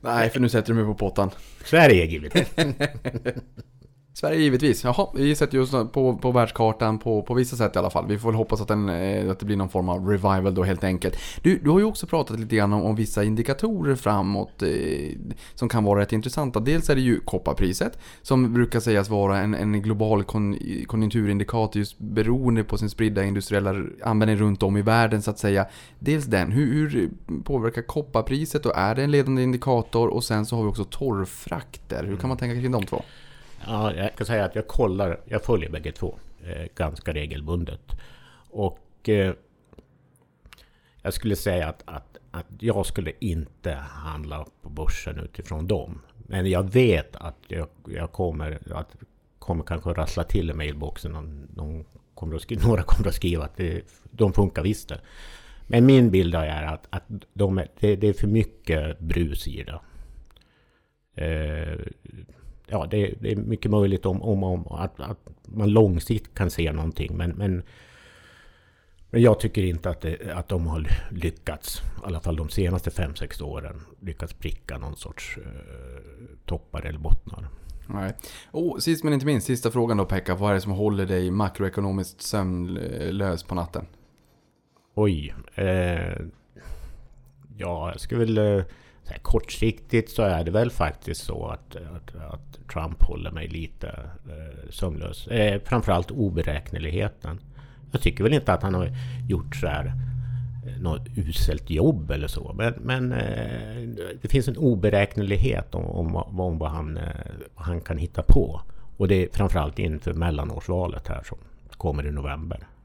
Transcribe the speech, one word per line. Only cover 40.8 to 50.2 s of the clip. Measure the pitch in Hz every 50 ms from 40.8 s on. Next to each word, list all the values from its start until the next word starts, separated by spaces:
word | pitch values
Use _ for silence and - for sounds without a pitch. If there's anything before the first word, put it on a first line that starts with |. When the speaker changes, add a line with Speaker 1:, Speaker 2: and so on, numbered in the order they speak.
| _ _ _ _
Speaker 2:
jag | _ 98 98
skulle | - - 110 101
säga | 92 - 104 92 87 80 78
att, | 82 - -
att, | - 80 73 - _ _ - _ _
att | _ 82 82 _ 98 -
jag | - 113 107 98 95
skulle | - - - 90 78 - -
inte | - 98 82 82 76 - - _ - 92 76
handla | 67 67 69 69 73 76 78 78 76 76 76 73 73 76 - _ _
på | _ -
börsen | 73 76 78 78 - - - - 76 76
utifrån | - - - - - - - 78 78 92
dem. | 104 90 - - - - - - _ -
Men | - - - 95 92 95
jag | 92 90 95 92
vet | 95 123 131 117 95 80 - - -
att | - - - - _ - _
jag, | - 85 - - _ - - -
jag | 95 87 85 82
kommer, | - - 95 87 78 76 78 78 78 73 - - 82
att, | 78 78 - - - - _ _ _ _ _ _ _
kommer | - - 90 82 78
kanske | - 87 78 - 87
att | 80 -
rassla | 78 - - -